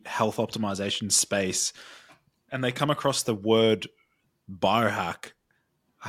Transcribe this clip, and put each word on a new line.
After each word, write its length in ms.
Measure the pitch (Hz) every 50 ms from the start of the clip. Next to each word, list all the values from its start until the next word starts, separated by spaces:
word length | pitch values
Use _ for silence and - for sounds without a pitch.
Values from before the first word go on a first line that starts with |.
| -
health 320 | - - - 117 107 - -
optimization 760 | 113 107 - 113 110 101 98 95 98 101 - - 113 104
space 640 | - - - - - 101 98 92 90 - - - - - - - - - - - - _ _ _ _ _ _ _
and 120 | - 131 131
they 80 | 123
come 180 | 123 - 147 147
across 320 | 147 - - 143 131 - -
the 100 | - 113
word 520 | 101 95 110 113 113 113 113 110 110 - - - _ _ _ _ _ _ _ _ _ _ -
biohack? 840 | 95 87 - 95 101 117 117 104 98 104 95 85 85 - - - - _ _ _ _ _ _ _ _ _ _ _ _ _ -